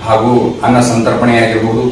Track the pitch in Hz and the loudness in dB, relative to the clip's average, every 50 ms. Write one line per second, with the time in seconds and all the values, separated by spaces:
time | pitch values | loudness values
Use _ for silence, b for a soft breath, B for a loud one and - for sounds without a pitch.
0 | - 113 - 113 117 120 123 117 104 - - - - 120 123 123 120 120 117 117 | -2 -2 -2 0 2 2 2 2 0 -2 -4 -2 -2 0 2 2 2 2 0 0
1 | 110 - 110 113 120 120 117 117 113 113 113 110 110 110 117 127 131 127 | 0 0 -2 0 0 0 2 2 0 0 0 -2 -2 -2 -2 -2 -2 -4